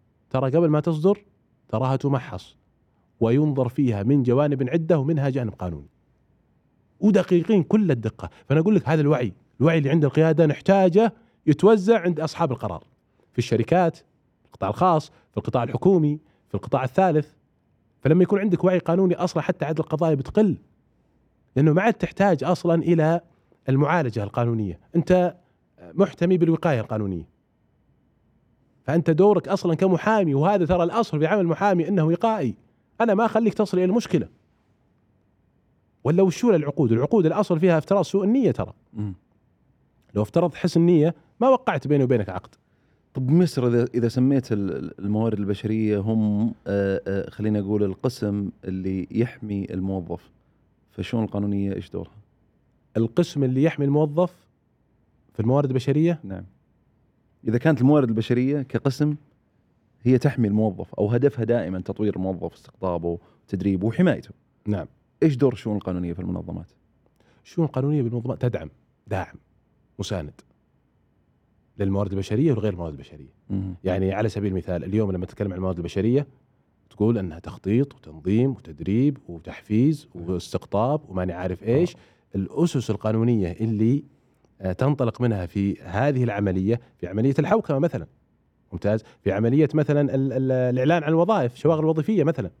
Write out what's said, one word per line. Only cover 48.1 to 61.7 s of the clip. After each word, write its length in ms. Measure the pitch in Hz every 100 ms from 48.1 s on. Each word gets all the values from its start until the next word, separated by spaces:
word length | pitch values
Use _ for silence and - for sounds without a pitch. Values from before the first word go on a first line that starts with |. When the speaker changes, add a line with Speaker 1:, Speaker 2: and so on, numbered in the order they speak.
| - 107 101 98 - -
Speaker 2:
اللي 420 | 92 92 95 -
يحمي 540 | 101 117 - 107 101 -
الموظف، 580 | 95 95 95 82 85 - _ _ _ _ _ _
فشون 320 | - 92 117
القانونية 500 | 107 101 101 98 98
إيش 160 | 95 92
دورها؟ 220 | 92 85 - _ _ _ _ _ _ _ -
Speaker 1:
القسم 460 | 113 - 175 147
اللي 200 | 131 131
يحمي 220 | 160 - 139
الموظف 480 | 147 151 147 180 - _ _ _ _ _ _ _ _ _
في 60 | -
الموارد 300 | 110 135 139
البشرية؟ 500 | 127 139 139 165 165
Speaker 2:
نعم. 200 | 98 95 92 _ _ _ _ _ _ _ _ _ -
إذا 100 | 120
كانت 240 | 160 131
الموارد 280 | 127 151 127
البشرية 520 | 110 110 123 131 143
كقسم 540 | 127 117 139 127 151 147 _ _ _ _ _ _ _ _
هي 140 | 120 127
تحمي 300 | 147 127 110
الموظف 480 | 107 107 92 90 -
أو 120 | 104
هدفها 380 | 120 139 127 110
دائمًا 340 | 120 85